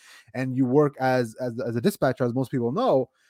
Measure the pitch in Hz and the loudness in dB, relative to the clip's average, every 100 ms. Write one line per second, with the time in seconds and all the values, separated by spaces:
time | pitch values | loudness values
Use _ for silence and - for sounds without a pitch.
0 | - - - 123 131 127 127 135 147 139 | -20 -20 -12 -6 -4 0 2 4 2 2
1 | 131 127 117 110 123 117 117 117 120 - | 0 2 0 -4 -8 -6 -4 -2 -2 0
2 | 139 123 120 120 131 131 117 160 254 139 | 0 0 -2 -2 -4 -2 -2 -2 2 2
3 | 127 _ _ | 0 _ _